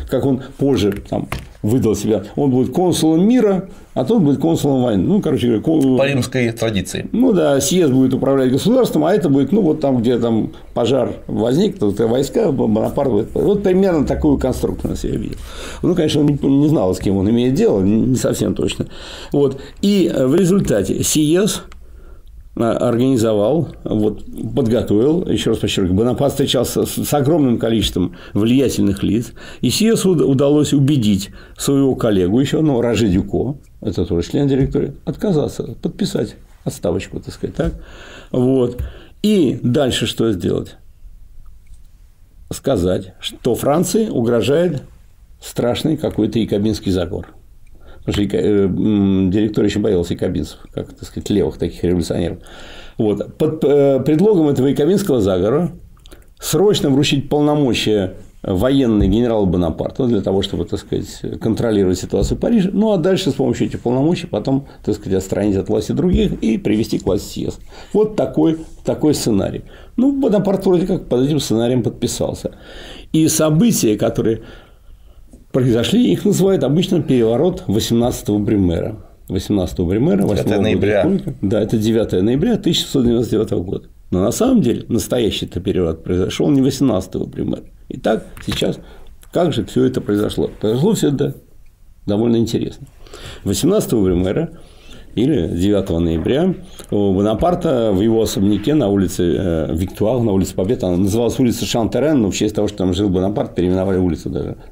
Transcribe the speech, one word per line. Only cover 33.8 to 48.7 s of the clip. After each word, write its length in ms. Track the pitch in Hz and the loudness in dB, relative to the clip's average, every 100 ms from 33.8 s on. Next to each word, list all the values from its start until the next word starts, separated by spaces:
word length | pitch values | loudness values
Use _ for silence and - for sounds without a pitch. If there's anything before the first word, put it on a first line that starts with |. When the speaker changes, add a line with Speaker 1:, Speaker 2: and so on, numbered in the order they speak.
Speaker 1:
это 240 | 104 95 | -6 -4
тоже 240 | 87 87 85 | -2 -2 -2
член 200 | 135 143 | 0 0
директории, 460 | 135 139 - - - | 0 0 -2 -4 -6
отказаться, 720 | - 139 214 156 123 - 143 113 | -10 -4 0 0 -2 -6 -10 -8
подписать 540 | 170 - 202 - 110 - - - | -8 -4 -4 -4 -6 -8 -20 -12
отставочку, 560 | 175 - 87 95 - - | -10 -6 -4 -4 -6 -12
так 120 | - | -14
сказать, 220 | - - | -10 -8
так. 200 | - 165 - - - - - - | -4 -4 -6 -14 -20 -20 -20 -6
Вот. 500 | 131 127 131 120 - - - - - | 0 2 2 0 -2 -10 -12 -20 -4
И 380 | 208 208 131 123 | 2 4 2 0
дальше 440 | 123 123 131 - 107 | 0 0 0 0 -4
что 260 | - 113 | 0 0
сделать? 420 | 92 95 90 - - - - - - - - - - - - - - - - - - - | 0 -2 -2 -6 -14 -20 -20 -20 -20 -20 -20 -20 -20 -20 -20 -20 -20 -20 -20 -20 -20 -16
Сказать, 600 | - 139 113 87 95 - - | -6 -2 0 0 -2 -4 -12
что 340 | - - 131 | -12 -4 -2
Франции 540 | 110 - 151 180 226 220 | 0 0 0 0 0 0
угрожает 720 | 131 117 120 101 147 175 139 - - - - - - | 0 0 2 2 2 0 -2 -10 -20 -20 -20 -20 -20
страшный 560 | - - 120 120 - 156 | -12 -4 -2 0 -2 -2
какой-то 400 | 110 - 107 113 | -2 0 0 0
якобинский 520 | 101 104 107 104 - | 0 0 0 -2 -2
заговор. 380 | 92 87 92 85 - - - - - - - | -2 -2 -6 -10 -18 -20 -20 -20 -20 -20 -12
Потому 140 | - | -4
что 80 | 104 | -2
яко-, 160 | 98 - | 0 0
э, 220 | 95 104 | 2 2
м, 640 | 98 | 2